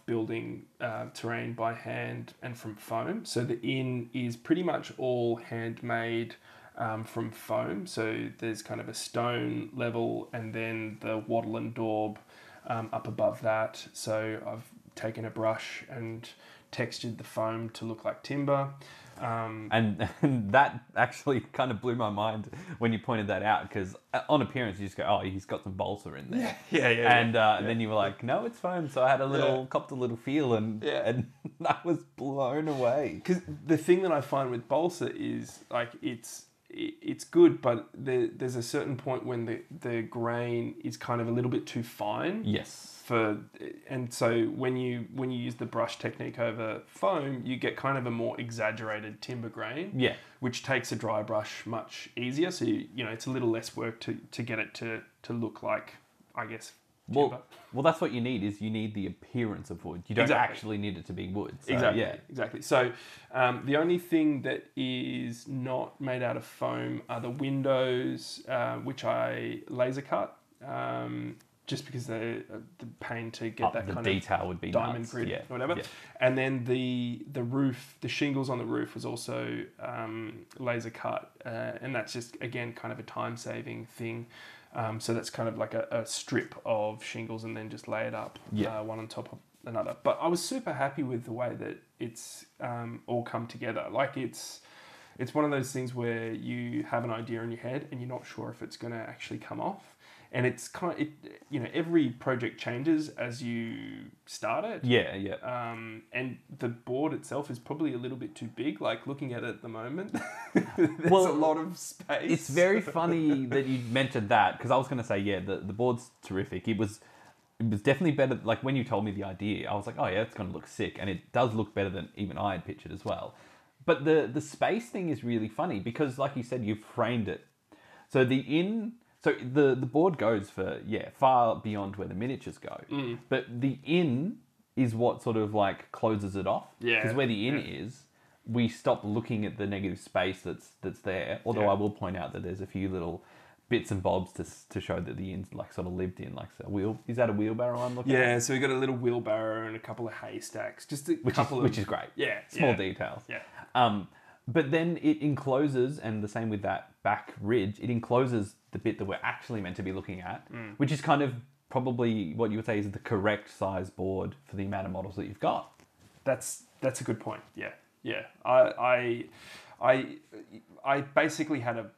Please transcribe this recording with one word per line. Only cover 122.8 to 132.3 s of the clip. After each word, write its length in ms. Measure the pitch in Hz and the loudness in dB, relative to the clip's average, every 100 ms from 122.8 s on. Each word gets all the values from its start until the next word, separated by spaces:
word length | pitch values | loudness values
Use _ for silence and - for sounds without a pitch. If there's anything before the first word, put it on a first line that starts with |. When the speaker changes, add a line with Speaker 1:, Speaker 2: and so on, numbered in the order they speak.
| 82 | -12
Speaker 2:
as 120 | 90 | -8
well. 300 | 107 92 - - - - _ _ - | -4 -4 -6 -12 -20 -20 _ _ 2
But 200 | 160 143 | 4 6
the, 240 | 156 113 | 6 4
the 100 | 139 | 0
space 480 | 147 - 131 208 - | -6 0 2 2 -2
thing 200 | - 175 | -4 -2
is 140 | 139 | -2
really 240 | 120 117 107 | 0 0 0
funny 300 | - 175 107 | -2 -2 -2
because, 400 | 98 120 147 127 | -2 0 0 0
like 160 | 135 139 | -2 -2
you 80 | |
said, 200 | 120 127 | -4 -2
you've 200 | 107 107 | 0 -2
framed 440 | - - 113 120 95 | -2 0 2 2 0
it. 180 | 82 - _ _ - - - - | -4 -8 _ _ -20 -20 -20 0
So 140 | 135 | 4
the 160 | 127 131 | 6 4
inn, 520 | 127 151 185 226 214 - _ _ | 2 2 2 0 -4 -8 _ _
so 100 | 160 | 0
the, 420 | 139 123 135 139 127 | 2 2 6 6 6
the 100 | 127 | 2
board 320 | 139 185 160 | 4 4 4
goes 320 | 107 110 101 | 4 4 0
for, 300 | - 92 67 - | -4 -2 -2 -2
yeah, 240 | 107 - - | -2 -4 4
far 380 | 131 127 117 - | 6 8 6 4
beyond 380 | 110 104 98 98 | -2 -2 -4 -4
where 120 | 90 | -6
the 60 | |
miniatures 440 | 92 123 | -2 -2